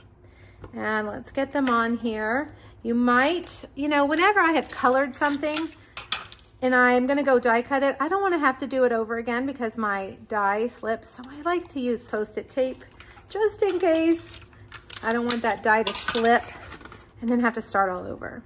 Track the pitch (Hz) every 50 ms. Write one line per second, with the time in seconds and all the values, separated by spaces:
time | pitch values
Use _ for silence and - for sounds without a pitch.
0 | - - - _ - - - - - - - - - - - 226 214 214 214 214
1 | 214 208 208 - 233 - - 269 269 269 - 285 269 254 233 233 226 226 240 220
2 | 226 233 214 214 214 214 233 277 311 302 - - - - - - - 233 233 240
3 | 247 247 247 247 262 302 359 349 349 - - - - - - 269 285 294 294 285
4 | 285 285 311 311 359 415 415 392 339 330 320 262 247 - - - - 247 254 269
5 | 285 269 277 - 302 294 285 277 311 302 302 311 330 320 - - - - - -
6 | - - - - - - - - - - - - 254 254 254 247 247 247 247 247
7 | 254 254 277 294 277 269 262 247 247 240 226 240 240 - 277 269 277 277 262 -
8 | 269 320 381 403 403 381 349 311 285 262 254 - 285 226 269 262 254 240 233 226
9 | 220 214 233 233 226 240 233 240 269 277 254 - 240 220 - 233 220 208 196 196
10 | 196 190 - - 220 - 220 208 202 196 202 214 233 233 - - - 220 226 220
11 | - - - - 247 262 285 294 294 339 359 349 349 - - 277 247 247 233 220
12 | - - - 214 214 214 - 220 220 - - 269 254 262 247 - - - - -
13 | - - - - - - - 403 440 415 415 - 415 392 359 339 381 339 320 320
14 | 320 330 330 330 - - - - - - - - - - - - - - - -
15 | - 226 226 240 240 240 240 233 233 214 202 - - 226 214 226 220 202 208 -
16 | - - - 233 226 233 240 - - - - - - - - - - - - -
17 | - - - - 240 233 247 240 240 226 233 226 214 - - 196 196 185 185 185
18 | 190 - - - - - - 240 -